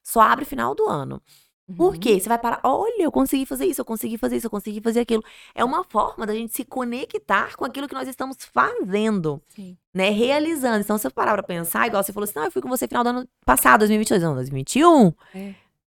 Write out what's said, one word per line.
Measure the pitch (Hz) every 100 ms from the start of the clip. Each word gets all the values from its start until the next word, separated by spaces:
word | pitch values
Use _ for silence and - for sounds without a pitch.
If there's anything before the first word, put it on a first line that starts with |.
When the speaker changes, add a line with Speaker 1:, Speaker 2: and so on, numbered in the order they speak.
Speaker 1:
Só | - 226
abre | 214 262
final | 285 262 233
do | 349 427
ano. | 160 135 135 - _ _ _ - 180
Por | 349
Speaker 2:
Uhum. | 165
Speaker 1:
quê? | 220 196
Você | 214
vai | 233
parar, | 233 -
"Olha, | - 277 440 466
eu | 320
consegui | 262 269 269 269
fazer | 254
isso, | 349 277
eu |
consegui | 240 220 233 226
fazer | 247 240
isso, | 226
eu |
consegui | 208 214 208
fazer | 226 226
aquilo." | 240 220 - - -
É | -
uma | 247 320
forma | 370 214 214 - 214
da |
gente | 214 233
se | -
conectar | - 262 247 240 - 427 - 202 - -
com |
aquilo | 262 269 277
que |
nós | 269 262
estamos | 254 269 262
fazendo, | - 240 285 480 208 202 220 208 156 143 -
Speaker 2:
Sim. | - 185 180 _
Speaker 1:
né? | 185 190
Realizando. | 208 240 294 311 320 254 214
Então, | 202 214
se | 269
eu |
parar | - 226
pra | 208
pensar, | - 175 170 208 233
igual | 202
você | 202
falou | 202
assim, | 202
"Não, | 294 311
eu |
fui | -
com | 254
você | 254 247
final | 247
do | 240
ano | 247 254 _ -
passado, | 254 - 226
dois | 214
mil | 214
e |
vinte | 220
e |
dois." | 214
Não, | 165
dois | 131 127
mil | 135
e |
vinte | 135 247
e |
um. | 339 311 185 - _
Speaker 2:
É, | 190 196 196 _ _